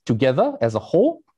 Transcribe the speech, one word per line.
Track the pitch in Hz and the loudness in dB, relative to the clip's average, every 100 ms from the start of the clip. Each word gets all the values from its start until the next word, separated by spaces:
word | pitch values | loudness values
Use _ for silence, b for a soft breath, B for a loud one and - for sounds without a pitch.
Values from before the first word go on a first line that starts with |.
| - | -6
together | 113 131 131 269 269 | 0 0 2 -2 0
as | 117 | -4
a | 110 | -4
whole. | - 165 277 330 _ | -2 0 0 -2 _